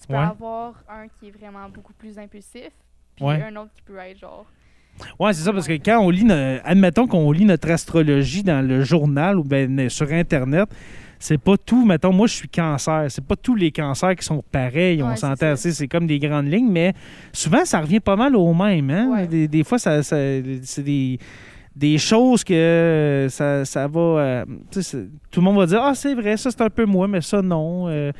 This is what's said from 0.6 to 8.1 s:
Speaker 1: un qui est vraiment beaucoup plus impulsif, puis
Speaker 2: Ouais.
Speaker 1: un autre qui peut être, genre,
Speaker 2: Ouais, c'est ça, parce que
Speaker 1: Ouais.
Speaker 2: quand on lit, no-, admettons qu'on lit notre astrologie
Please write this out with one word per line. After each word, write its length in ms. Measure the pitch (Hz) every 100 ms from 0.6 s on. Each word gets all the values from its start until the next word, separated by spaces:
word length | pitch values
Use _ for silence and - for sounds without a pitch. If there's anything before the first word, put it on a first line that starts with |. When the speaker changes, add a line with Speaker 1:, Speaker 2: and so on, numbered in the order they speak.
| 233 226 -
Speaker 1:
un 180 | 214 220
qui 200 | _ 208
est 40 |
vraiment 360 | 208 208 196 196
beaucoup 240 | 202 202
plus 240 | _ 220 208
impulsif, 520 | 202 208 - 240 311 _ _ _ _ -
puis 100 | 139
Speaker 2:
Ouais. 160 | 151
Speaker 1:
un 120 | 220 208
autre 140 | 214 _
qui 60 |
peut 140 | - 190
être, 220 | 185 196
genre, 260 | 190 - 208 _ _ _ _ - - -
Speaker 2:
Ouais, 140 | 202
c'est 120 | 160
ça, 100 | 170
parce 120 | 196 147
que 60 |
Speaker 1:
Ouais. 60 | 156
Speaker 2:
quand 200 | 196 233
on 100 | 185
lit, 160 | 180 226
no-, 80 | 156 131 131 -
admettons 420 | 190 185 170 247
qu'on 240 | 175 147
lit 140 | 156 208
notre 260 | 165 156
astrologie 720 | 165 - 165 151